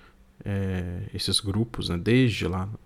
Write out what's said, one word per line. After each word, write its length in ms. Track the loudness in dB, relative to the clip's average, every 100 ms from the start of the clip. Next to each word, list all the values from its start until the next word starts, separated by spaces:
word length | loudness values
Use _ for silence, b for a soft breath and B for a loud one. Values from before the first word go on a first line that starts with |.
| b b -20 -12
é, 600 | -6 -2 -2 -2 -4 -6 -8
esses 260 | -6 0 0
grupos, 520 | 2 0 0 -2 -2
né, 80 | 0
desde 500 | 4 4 4 2 -2
lá 180 | -2 -4 -8